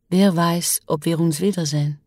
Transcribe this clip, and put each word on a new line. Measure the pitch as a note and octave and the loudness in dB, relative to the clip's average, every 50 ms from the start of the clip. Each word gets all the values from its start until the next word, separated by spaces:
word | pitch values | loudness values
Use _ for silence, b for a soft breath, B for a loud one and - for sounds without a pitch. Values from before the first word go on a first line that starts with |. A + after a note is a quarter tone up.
| _ - | _ -2
Wer | F3 F#3 G3+ G3 E3 | 2 4 4 4 4
weiß, | E3+ E3+ E3+ E3+ F3 E3+ - - - _ | 2 0 0 0 -2 -2 -4 -4 -4 _
ob | - D#3+ D#3 - | -4 -4 -2 -2
wir | E3 E3 D#3 | -2 0 0
uns | E3+ E3 D3+ D3+ | 0 0 0 0
wiedersehen. | F#3 G#3 G3 F3+ D#3+ C#3 D3+ D3 D3 D3+ D3 - _ | -2 -2 -2 -2 -2 -2 -2 -2 -2 -2 -4 -8 _